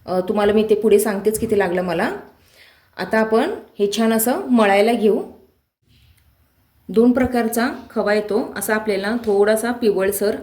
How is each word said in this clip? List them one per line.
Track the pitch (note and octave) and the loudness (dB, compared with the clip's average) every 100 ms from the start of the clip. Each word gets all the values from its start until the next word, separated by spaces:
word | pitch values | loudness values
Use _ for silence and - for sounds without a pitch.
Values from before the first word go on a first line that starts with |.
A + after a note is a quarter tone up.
| - | -6
अ, | F#3 | -4
तुम्हाला | F#3 G#3 G3+ | -2 0 2
मी | G#3+ G#3+ | 2 2
ते | G#3 | 2
पुढे | A3 G3+ | 4 4
सांगतेच | A3 G3 G#3+ G#3+ | 2 -2 -2 -2
किती | A3+ G3+ | -2 0
लागलं | F#3 F3+ | 0 -2
मला. | F3+ E3+ B3 G4+ - _ _ _ - _ _ - | -2 -2 -2 -6 -14 _ _ _ -20 _ _ -12
आता | F#3 A3 | -4 -2
आपण | A3 A3+ D#4+ A4 - - | 2 0 0 -6 -12 -4
हे | G3+ G#3 | -2 0
छान | A3+ | 0
असं | A3 A#3+ D#4 D4 | 0 0 -2 0
मळायला | A#3+ G3+ G3 A3 | 2 4 4 2
घेऊ. | A#3 G#3 A3 - - _ _ _ _ _ _ _ _ _ _ _ _ _ _ - | 2 2 0 -4 -16 _ _ _ _ _ _ _ _ _ _ _ _ _ _ -4
दोन | G3+ B3 | 2 4
प्रकारचा | B3 B3+ A#3+ A3 A3+ B3+ - - | 4 0 -2 -2 -2 -4 -6 -10
खवा | A#3 G3+ | -4 0
येतो, | G#3+ G#3 G#3 C#4 G#3+ | 0 0 -4 -4 -8
असा | G#3 G#3+ | -4 -4
आपल्याला | A3 F#3+ G3+ A#3+ A3+ | -2 -4 -2 -4 -2
थोडासा | G3 G#3 A3 A#3 | 2 2 2 0
पिवळसर | B3 A3 F#3 F#3+ G3 G#3 B3+ | -2 0 2 0 0 -2 -4